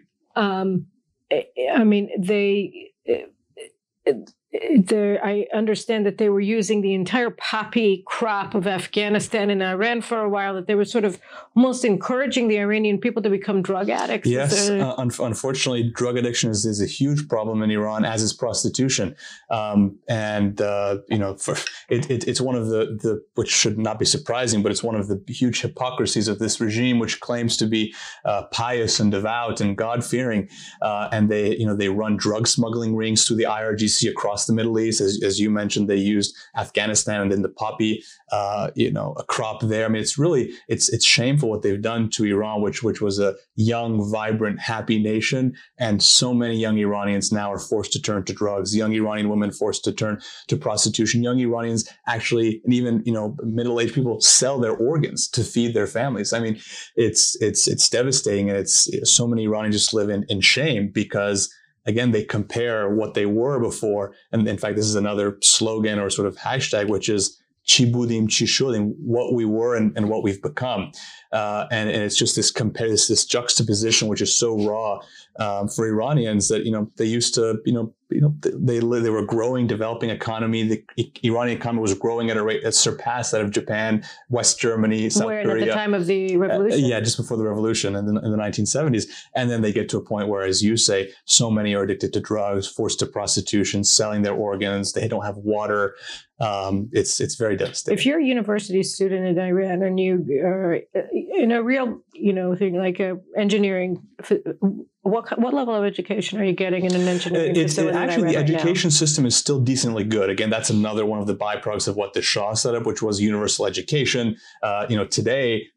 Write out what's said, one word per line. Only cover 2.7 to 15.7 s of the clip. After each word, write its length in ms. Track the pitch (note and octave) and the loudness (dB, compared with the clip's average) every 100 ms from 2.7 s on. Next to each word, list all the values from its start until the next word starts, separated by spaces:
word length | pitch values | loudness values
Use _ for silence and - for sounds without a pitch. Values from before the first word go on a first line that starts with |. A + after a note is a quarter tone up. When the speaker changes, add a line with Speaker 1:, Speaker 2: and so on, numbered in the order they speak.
| - - _ - | -8 -20 _ -4
Speaker 1:
uh, 60 | C2 - _ _ - - _ _ _ - | -4 -4 _ _ -20 -20 _ _ _ -2
uh, 40 | A2 - _ _ - - C#4 F3+ | -2 -6 _ _ -4 4 4 6
there, 340 | G#3+ G3+ G3+ G3+ | 2 2 0 0
I 220 | G#3 - | -2 -2
understand 540 | A3 A3 G3+ - A3 G3+ | 0 0 -2 -2 0 0
that 140 | D3+ | 2
they 100 | G#3+ | 2
were 100 | G3+ G3+ A3+ | 2 2 0
using 240 | F#3 G#3+ | 0 0
the 120 | G3 | 2
entire 380 | F#3+ F3+ B3+ A#3+ | 0 0 0 -2
poppy 720 | - - A3 G#3+ A#3 G#3+ F#3 - | -4 -4 -4 -2 2 2 2 -2
crop 480 | - A3+ G3+ F#3+ | -4 -2 -2 -2
of 140 | G#3 F#3 | -2 0
Afghanistan 800 | F#3 - G#3 G#3 G#3 G#3 A3 G3+ | -2 -2 -2 0 0 0 0 0
and 140 | G3 | 0
Iran 380 | F#3 F#3 A#3 A#3 | 0 0 0 -2
for 180 | - A#3 | -2 -2
a 100 | G#3 | 0
while, 240 | G3+ G3 | 0 -2
that 140 | F#3+ F#3 | -4 0
they 80 | G#3 | 2
were 100 | G3+ | 2
sort 200 | B3 G3+ | 2 0
of 140 | - - - - A3+ | -2 -12 -20 0 4
almost 280 | B3+ B3 | 4 4
encouraging 640 | A#3+ F#3 - B3+ C4+ B3+ A#3 | 2 2 0 0 0 0 2
the 100 | G#3 | 2
Iranian 400 | G3+ G#3+ G#3+ G3+ | 2 2 2 2
people 240 | A#3+ A3+ | 0 0
to 80 | G#3 | 0
become 320 | G3 G#3+ G3 | 0 0 0
drug 260 | F3+ F#3+ G#3 | 0 -2 0
addicts. 380 | - - A3 A#2+ | 0 -2 -2 0
Is 60 | |
Speaker 2:
Yes, 340 | B2 C#3+ G3+ G3+ | 0 2 2 2
Speaker 1:
there 160 | G3+ | 2
Speaker 2:
uh, 100 | C3 B2+ | 0 -2
un-, 100 | B2 - | -4 -2
unfortunately, 720 | A#2+ G#2+ C3 C3 C3+ | -4 -2 -4 -2 0